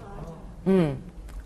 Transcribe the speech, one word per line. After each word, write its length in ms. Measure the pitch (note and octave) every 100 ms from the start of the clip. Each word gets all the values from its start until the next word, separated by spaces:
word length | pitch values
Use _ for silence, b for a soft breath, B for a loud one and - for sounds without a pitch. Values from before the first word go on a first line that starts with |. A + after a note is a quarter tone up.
| - - - - - - F3+
음, 360 | F#3+ D#3 C3 - - - -